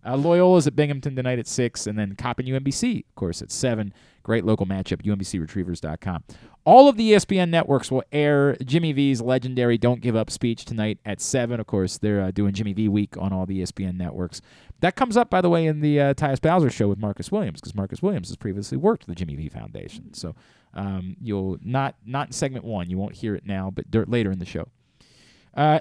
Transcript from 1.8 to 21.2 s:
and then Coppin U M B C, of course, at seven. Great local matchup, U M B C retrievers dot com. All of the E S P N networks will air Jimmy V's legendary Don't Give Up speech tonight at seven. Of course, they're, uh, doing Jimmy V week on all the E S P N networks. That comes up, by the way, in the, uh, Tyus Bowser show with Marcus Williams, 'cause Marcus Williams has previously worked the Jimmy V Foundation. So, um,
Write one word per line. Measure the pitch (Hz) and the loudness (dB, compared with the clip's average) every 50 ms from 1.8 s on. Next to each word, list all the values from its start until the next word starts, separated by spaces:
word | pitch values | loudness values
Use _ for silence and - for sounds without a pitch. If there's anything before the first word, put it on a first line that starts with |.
| - | -8
and | - 104 107 | -6 -4 -4
then | 107 98 98 | -4 -4 -6
Coppin | - - 127 120 - 127 127 | -6 -6 -6 -4 -4 -4 -4
U | 131 | -4
M | 135 135 | -2 -2
B | 139 | -2
C, | 131 - - 247 233 170 - _ | -4 -2 -2 -2 -2 -4 -6 _
of | _ | _
course, | - - 87 82 - | -6 -4 -4 -4 -6
at | - 98 | -10 -12
seven. | - - - 127 117 110 107 101 - _ _ _ _ _ _ | -8 -2 -2 0 0 0 -4 -6 -8 _ _ _ _ _ _
Great | - 113 113 87 | -2 -2 0 2
local | 104 110 107 98 | 2 2 2 0
matchup, | 92 95 95 95 - 95 - - | -2 -2 -4 -4 -4 -4 -4 -2
U | 104 | -2
M | 107 98 | -2 -2
B | 98 | -4
C | - - 95 | -6 -4 -6
retrievers | 80 78 - 104 90 87 87 82 | -6 -4 -4 -6 -4 -4 -6 -8
dot | - 80 78 - | -6 -8 -8 -8
com. | - 98 90 80 - _ - - - - _ _ _ | -6 -6 -6 -6 -8 _ -20 -20 -20 -20 _ _ _
All | - 190 247 277 285 | 10 10 12 12 10
of | 254 208 | 8 4
the | 226 | 4
E | 220 208 | 6 6
S | 208 - | 4 4
P | - 196 190 | 2 0 0
N | 180 170 | 2 2
networks | 165 170 - - 139 131 - - | 2 0 2 2 0 0 0 0
will | 135 127 - _ | -2 -2 -2 _
air | - 147 147 147 147 143 139 143 135 - 127 | -2 0 2 4 4 4 4 2 2 0 -4
Jimmy | 123 131 170 170 160 147 | 0 0 0 2 2 0
V's | 135 143 139 135 113 | 2 2 2 2 0
legendary | 117 123 127 127 117 131 127 123 123 120 120 113 | 0 0 0 0 0 -2 -2 2 2 2 2 4
Don't | - 123 123 120 | 4 2 2 2
Give | 110 123 113 | 0 0 0
Up | 110 110 - | 0 0 -2
speech | - - - 120 113 - - | -4 -2 -2 -2 -2 -2 -6
tonight | - 120 113 107 107 107 - _ | -10 -4 -2 -2 -2 -4 -6 _
at | 104 101 - | -10 -8 -6
seven. | - - - 135 120 117 120 117 | -6 -2 -2 -2 0 0 -4 -6
Of | 107 - | -6 -2
course, | - 101 92 90 - - | 0 0 0 0 -2 -2
they're, | - 107 104 101 | -2 0 0 0
uh, | 95 92 | 0 -2
doing | 92 98 104 98 98 | -2 0 0 0 0
Jimmy | 98 110 104 98 | -2 -4 -4 -2
V | 92 110 107 | 0 0 2
week | 98 104 104 101 - | 2 2 0 -2 -4
on | - 90 95 | -6 -4 -4
all | 95 92 92 | -2 -2 -4
the | 90 98 95 | -4 -4 -4
E | |
S | 92 85 | -4 -6
P | - - 98 | -6 -6 -6
N | 92 90 | -6 -4
networks. | 90 90 87 - - 90 85 - - - _ - - - _ - _ | -6 -6 -8 -6 -6 -8 -8 -8 -12 -20 _ -20 -20 -20 _ -8 _
That | - 175 - | -2 -2 2
comes | - 277 247 208 240 | 0 -2 2 4 2
up, | 240 - | 2 4
by | - 185 | 2 2
the | 180 175 | 4 4
way, | 170 165 165 160 | 2 4 2 0
in | 156 151 | 0 0
the, | 151 147 147 147 | 2 2 4 4
uh, | 143 139 139 | 4 2 2
Tyus | - 160 143 135 131 | 0 0 0 0 2
Bowser | - 160 170 185 160 127 | 2 4 4 6 4 2
show | - - 113 101 | 2 2 0 0
with | 101 98 | 0 0
Marcus | 107 104 101 - - - | -2 -6 -4 -6 -6 -4
Williams, | - 208 208 113 78 - | -2 -2 -2 -2 -6 -8
'cause | - - - | -14 -10 -6
Marcus | 101 98 95 - - | -6 -6 -6 -6 -4
Williams | - 196 208 143 90 95 | -2 -2 -2 -2 -6 -8
has | - - | -12 -8
previously | - 110 92 98 101 - - 131 | -6 -6 -6 -6 -6 -6 -6 -2
worked | 147 202 226 - - | 0 0 0 0 -4
the | - 90 | -12 -8
Jimmy | 85 92 80 71 | -8 -6 -8 -6
V | 69 78 73 | -8 -8 -10
Foundation. | - - 55 50 52 50 50 50 - - - - - | -10 -12 -16 -14 -14 -14 -14 -14 -16 -18 -20 -18 -16
So, | - - 82 - _ _ _ _ _ _ _ - | -12 -12 -12 -12 _ _ _ _ _ _ _ -12
um, | - 98 98 98 92 90 92 92 - | -8 -6 -6 -6 -6 -6 -8 -12 -10